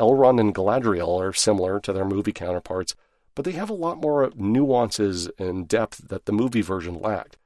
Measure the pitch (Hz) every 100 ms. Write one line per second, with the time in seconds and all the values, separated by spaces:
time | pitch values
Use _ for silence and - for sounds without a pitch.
0 | 113 135 127 123 107 95 95 123 117 92
1 | 82 90 95 92 - 101 92 98 - 95
2 | 95 98 104 - 90 90 - 92 92 -
3 | _ _ _ - 143 170 208 208 165 160
4 | 156 147 131 - 101 120 143 123 113 -
5 | 104 92 87 - 92 92 87 110 110 -
6 | - 98 - 104 127 120 98 95 85 87
7 | 107 98 - -